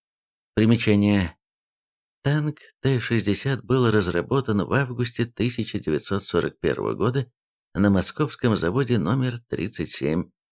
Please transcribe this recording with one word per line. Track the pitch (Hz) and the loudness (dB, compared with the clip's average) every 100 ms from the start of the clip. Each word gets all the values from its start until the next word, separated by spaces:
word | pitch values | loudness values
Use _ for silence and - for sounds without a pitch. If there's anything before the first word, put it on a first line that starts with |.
| _ _ _ _ _ | _ _ _ _ _
Примечание. | - 110 113 110 104 104 101 90 - _ _ _ _ _ _ _ _ | 2 4 4 4 4 4 4 0 -6 _ _ _ _ _ _ _ _
Танк | 139 151 151 147 - _ | -2 -2 -2 -6 -14 _
Т | 135 127 | 0 0
шестьдесят | - 117 98 98 135 135 | 0 0 0 -2 -2 -4
был | - 131 120 | 0 2 4
разработан | 107 90 87 - 135 120 104 | 4 2 0 0 -2 0 -2
в | 87 | 0
августе | 120 131 117 117 - 117 | 0 0 -4 -4 -2 -4
тысяча | - 120 120 110 104 | -2 -4 -4 -6 -6
девятьсот | - 73 - 98 | -2 -2 -2 -4
сорок | - 87 78 - | -2 -2 -2 -2
первого | 76 67 50 | -4 -2 -4
года | 55 107 131 127 _ _ _ _ | -2 -2 -2 -4 _ _ _ _
на | - 101 | 0 2
московском | 98 - - 151 - 120 98 | 2 0 -4 -6 -2 -2 0
заводе | 82 117 123 120 | 0 -2 0 0
номер | 80 135 127 120 | 0 -2 -2 -6
тридцать | - - 90 - 80 | -8 -6 -6 -6 -8
семь | - 71 82 - _ _ | -6 -2 -2 -4 _ _